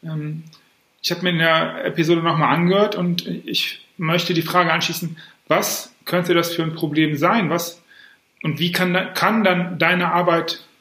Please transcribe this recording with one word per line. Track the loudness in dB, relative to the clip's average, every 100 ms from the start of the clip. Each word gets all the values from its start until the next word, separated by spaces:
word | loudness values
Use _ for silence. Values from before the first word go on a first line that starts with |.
Ähm, | -8 -8 -8 -10 -14 -20 _ _ _ _
ich | -6
habe | -2
mir | -2
in | 2
der | 4 2 0 -4
Episode | -6 -2 2 2
nochmal | 2 2 2
angehört | 4 4 4 2 0
und | -2 -2 -4
ich | -8 -4 -4 -4 -8 _ -6
möchte | -2 0 0
die | -2
Frage | 0 2 2
anschließen, | 0 -2 -4 -8 -10 -20 _ _
was | 0 0 -6 -10 _ -4
könnte | -2 2
das | 2 2
für | -2
ein | -4
Problem | -4 -2 0 0 2
sein? | 2 2 0
Was, | -2 -4 -12 _ -20 -20 _ _ _
und | -6 -2
wie | -2
kann | 0 0
da, | 0
kann | -2 -2 0 2
dann | 2 2 -2 0
deine | 2 2 2
Arbeit | 2 2 2 0 -8 -14 _